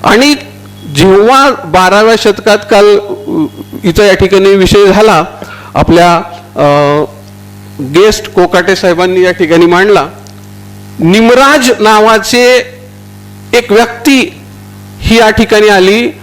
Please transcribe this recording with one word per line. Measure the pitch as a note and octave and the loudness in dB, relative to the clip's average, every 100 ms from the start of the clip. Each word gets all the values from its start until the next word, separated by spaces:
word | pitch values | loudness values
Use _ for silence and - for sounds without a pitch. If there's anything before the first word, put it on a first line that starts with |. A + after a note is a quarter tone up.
आणि | - G#3+ C#4+ C#4+ - - - - - C#3 | 0 0 2 0 -6 -20 -20 -18 -8 0
जेव्हा | F#3 G3 G#3+ C4+ C#4 | 2 4 4 2 2
बाराव्या | A3+ E3 F3+ F#3 G3+ A3 A3 | -2 -2 0 2 2 2 2
शतकात | A3 G3+ - G#3 - | 0 -2 -2 -2 0
काल, | G#3 G#3 G3+ | 2 4 2
अ, | G3+ - - - D3+ - - - | -2 -12 -8 -6 -6 -8 -18 -6
इथं | F3+ E3 | -4 0
या | G#3 | 0
ठिकाणी | F#3 F#3 F#3+ G3 | 2 0 2 2
विषय | G3 F#3 G#3 G3+ | 2 2 2 4
झाला, | F#3+ A3 F3 E3+ - - - - | 4 2 2 -2 -10 -18 -18 -8
आपल्या, | - D3 E3 F3 E3+ E3+ - - D#3 | -4 0 2 2 0 -4 -16 -16 -2
अ, | D3 C#3+ C#3+ D3 D3+ - - - - - - - | 0 2 0 -2 -4 -10 -20 -20 -20 -20 -20 -12
गेस्ट | C3+ D3+ G#3+ G#3 - | -2 2 2 0 -6
कोकाटे | - F3 F3+ F3+ F#3 | -2 0 0 -2 -2
साहेबांनी | F#3+ E3+ F3+ F#3 | -2 -2 -2 0
या | F3+ | -2
ठिकाणी | F3 E3+ E3+ E3+ | 0 0 2 2
मांडला, | F3 G3 F#3+ D3 - - - - - - - - - | 2 2 0 -2 -10 -20 -20 -20 -20 -20 -20 -20 -4
निमराज | D#3+ G3+ A3+ B3 C4+ D4+ B3 A3 | 0 2 4 4 4 2 0 0
नावाचे | G#3+ G#3+ G#3+ A3 G#3+ B3 B3 B3+ - - - - - - - - - | 2 2 2 0 0 0 2 2 -2 -16 -20 -20 -20 -20 -20 -20 -4
एक | A#3+ A3+ | -4 0
व्यक्ती | G#3 A#3 - - C4+ - - - - - - - - | 0 0 -2 0 0 -2 -8 -20 -20 -18 -18 -18 -8
ही | - A3+ | 0 2
या | A3 | 2
ठिकाणी | G#3+ A3 - G#3+ | 2 0 2 2
आली | G3 F#3 G#3+ A#3+ - | 2 2 0 -2 -8